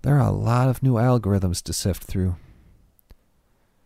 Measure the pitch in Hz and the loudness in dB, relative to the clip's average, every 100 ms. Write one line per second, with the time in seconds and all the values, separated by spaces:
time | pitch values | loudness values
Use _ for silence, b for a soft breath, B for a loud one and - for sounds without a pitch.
0 | 131 147 107 101 107 120 131 123 131 113 | 0 2 2 0 0 2 0 0 0 2
1 | 127 123 98 101 92 87 - - 101 85 | 2 2 2 0 0 -4 -6 -4 -4 -4
2 | - 98 92 87 b b b b b _ | -6 -2 -2 -4 b b b b b _
3 | - - _ _ _ _ _ _ | -20 -20 _ _ _ _ _ _